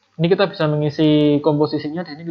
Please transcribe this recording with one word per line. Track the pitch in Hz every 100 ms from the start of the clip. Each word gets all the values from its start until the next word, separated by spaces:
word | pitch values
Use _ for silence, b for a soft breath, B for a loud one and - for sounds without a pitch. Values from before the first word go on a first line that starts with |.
| _ -
ini | 170
kita | 185 190
bisa | 170 156
mengisi | 151 151 147 156 151 147 147
komposisinya, | 147 147 151 151 151 165 170
di |
sini | 147 170